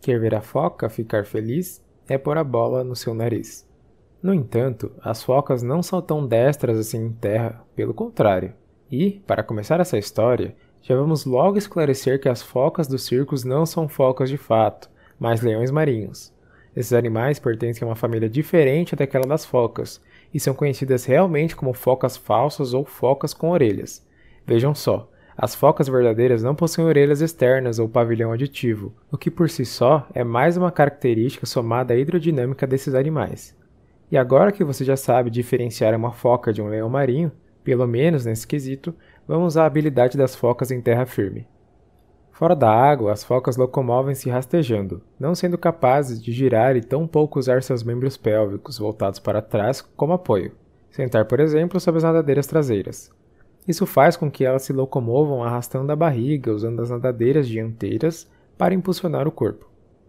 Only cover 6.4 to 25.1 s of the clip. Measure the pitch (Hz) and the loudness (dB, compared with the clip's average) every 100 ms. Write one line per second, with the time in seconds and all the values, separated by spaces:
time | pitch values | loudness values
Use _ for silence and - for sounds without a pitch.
6.4 | 131 147 123 113 110 117 113 113 104 110 | 2 2 -2 -2 -2 -4 -6 -4 -2 -2
7.4 | 117 117 - - 110 117 226 - 110 92 | -2 -8 -12 -8 -6 -6 -6 0 2 2
8.4 | 95 - _ _ _ 127 196 202 - 104 | -2 -10 _ _ _ -2 -2 -2 -4 -4
9.4 | - 107 104 165 175 107 101 - 113 120 | -2 -6 -2 0 0 -2 -2 0 2 2
10.4 | 92 - _ _ - 127 147 156 131 123 | -2 -10 _ _ -2 0 2 -2 0 2
11.4 | 175 202 202 175 147 135 - 135 139 120 | 2 2 -2 -2 0 0 0 0 0 -2
12.4 | - 123 147 - 143 131 - 123 143 139 | -4 -2 0 0 -4 -6 -2 -2 0 -4
13.4 | 123 135 160 - 156 - 131 131 131 143 | -2 -2 -2 -2 -4 2 2 2 -2 -4
14.4 | - 113 107 - - _ _ - 117 117 | 0 2 2 0 -12 _ _ -6 -2 0
15.4 | 117 110 123 147 156 113 101 - - _ | 0 0 0 0 0 -2 -6 -12 -20 _
16.4 | _ _ _ - 113 120 117 110 127 147 | _ _ _ -8 0 2 2 0 0 -2
17.4 | 123 113 117 113 117 113 123 113 110 123 | -2 -2 -4 -4 -6 -4 -2 -2 -2 -2
18.4 | 151 175 139 147 175 - 139 131 131 156 | 2 4 4 2 -2 -2 -2 0 0 -2
19.4 | - 127 117 - - - _ _ _ - | -2 0 0 -4 -10 -14 _ _ _ -4
20.4 | - 131 147 131 135 127 123 139 190 147 | -2 0 -2 -2 -2 -2 2 2 4 2
21.4 | 160 - 135 120 - 127 127 - - 107 | -2 -4 -6 -2 0 2 0 -4 0 2
22.4 | 143 - 135 123 143 - 120 139 151 - | 2 -2 -2 -2 -4 -2 0 0 -4 -4
23.4 | 160 175 120 76 - - _ _ - - | -2 2 2 0 -6 -16 _ _ -20 -16
24.4 | - 117 135 147 - 104 - | 0 2 2 0 -2 -2 -4